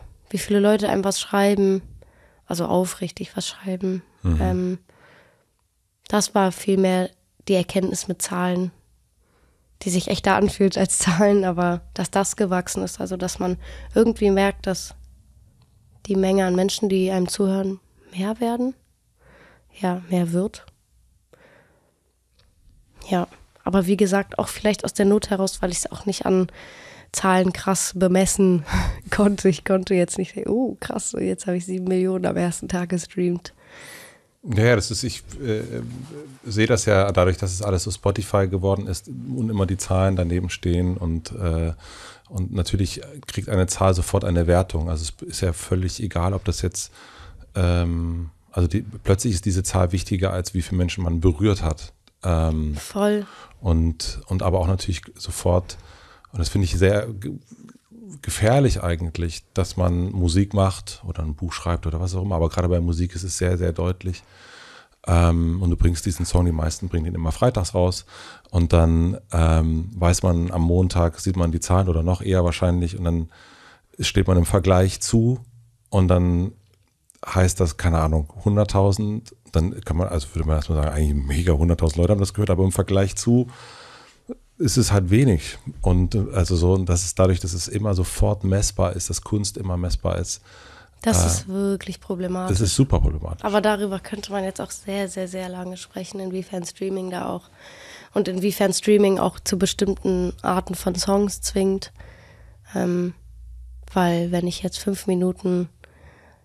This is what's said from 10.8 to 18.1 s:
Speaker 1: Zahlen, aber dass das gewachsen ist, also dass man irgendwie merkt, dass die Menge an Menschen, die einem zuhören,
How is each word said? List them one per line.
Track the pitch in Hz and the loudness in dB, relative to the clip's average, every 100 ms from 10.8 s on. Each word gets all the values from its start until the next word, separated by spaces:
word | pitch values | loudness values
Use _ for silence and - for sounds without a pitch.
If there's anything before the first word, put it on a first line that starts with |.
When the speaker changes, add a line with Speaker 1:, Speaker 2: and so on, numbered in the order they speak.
| 190 - | 0 0
Speaker 1:
Zahlen, | - 165 202 202 | 0 4 4 4
aber | 185 175 175 175 - | 2 0 0 -2 -6
dass | - 180 | -8 -2
das | 196 196 - | -2 -2 -2
gewachsen | 196 180 180 - | 0 -2 -4 -6
ist, | 185 - | -6 -6
also | 185 185 | -8 -6
dass | 180 - | -6 -4
man | 185 180 - - - | -4 -4 -8 -16 -2
irgendwie | - 233 226 202 | 2 2 4 2
merkt, | 196 196 190 - | 4 2 0 -6
dass | 180 - - - - _ _ _ _ _ _ _ _ - | -6 -8 -18 -20 -20 _ _ _ _ _ _ _ _ -4
die | 190 | 0
Menge | 190 196 185 | 2 2 2
an | |
Menschen, | 180 196 - 208 | 2 0 0 0
die | 190 185 | 2 0
einem | 190 180 | 0 -2
zuhören, | - 190 190 190 190 _ _ _ | 0 0 0 -2 -6 _ _ _